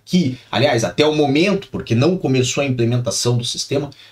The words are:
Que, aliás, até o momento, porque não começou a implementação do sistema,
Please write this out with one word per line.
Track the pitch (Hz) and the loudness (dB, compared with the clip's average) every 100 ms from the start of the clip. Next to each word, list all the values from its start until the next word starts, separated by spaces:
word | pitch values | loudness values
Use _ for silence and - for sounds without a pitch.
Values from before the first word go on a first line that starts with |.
| - | -2
Que, | 180 143 127 - | 0 0 -4 -6
aliás, | 101 143 123 | 0 2 2
até | - - 151 | 0 0 2
o | |
momento, | 151 143 143 196 196 - | 2 2 2 2 0 -4
porque | 95 - | -10 -2
não | 113 151 185 | 2 2 2
começou | 143 127 123 - | 0 0 0 -2
a | 143 | -2
implementação | 123 117 123 117 - 123 120 | 0 0 0 -2 -2 0 0
do | |
sistema, | - - - 139 147 - - | -2 -6 -4 -4 -4 -10 -20